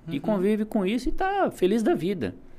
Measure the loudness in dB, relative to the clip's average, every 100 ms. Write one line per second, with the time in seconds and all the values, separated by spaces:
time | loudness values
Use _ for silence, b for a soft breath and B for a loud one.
0 | -8 -4 0 2 2 0 0 0 0 0
1 | 0 0 0 2 0 2 2 2 2 2
2 | 0 -2 -4 -6 -14